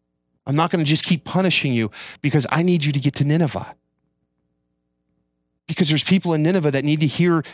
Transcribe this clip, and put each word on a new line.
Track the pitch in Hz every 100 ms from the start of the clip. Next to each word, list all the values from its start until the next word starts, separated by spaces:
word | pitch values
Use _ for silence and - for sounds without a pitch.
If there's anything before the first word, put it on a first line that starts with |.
| _ _ _ _ -
I'm | 143
not | 170
gonna | 180 147
just | 156
keep | - 165 -
punishing | 180 190 - 143
you | 120 110 - - -
because | 147 151 117
I | 156
need | 180 180 143
you |
to | 139
get | 135 -
to | 143
Nineveh. | 156 156 - - - _ _ _ _ _ _ _ _ _ _ _ _ _ _ _ _ _ _ -
Because | 165 156
there's | 156 -
people | 190 175
in | 160
Nineveh | 156 190 151
that | 135 147
need | 151
to | 151
hear | - 175 165 -